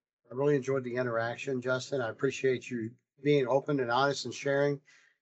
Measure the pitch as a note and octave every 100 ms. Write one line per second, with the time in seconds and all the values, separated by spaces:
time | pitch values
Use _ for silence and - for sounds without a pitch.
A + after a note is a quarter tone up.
0 | _ _ - B2 C#3+ C#3+ B2+ C3+ B2 B2
1 | B2 A2+ A#2 A#2 - C3 B2 B2+ - C#3+
2 | A#2 A2+ C#3 - C3+ B2 - B2 A2+ B2
3 | _ _ D3 D3 B2 C3+ C#3+ C#3+ A#2+ A#2+
4 | C#3 C3+ B2 - C#3+ C#3 C#3+ C#3+ _ -
5 | _ _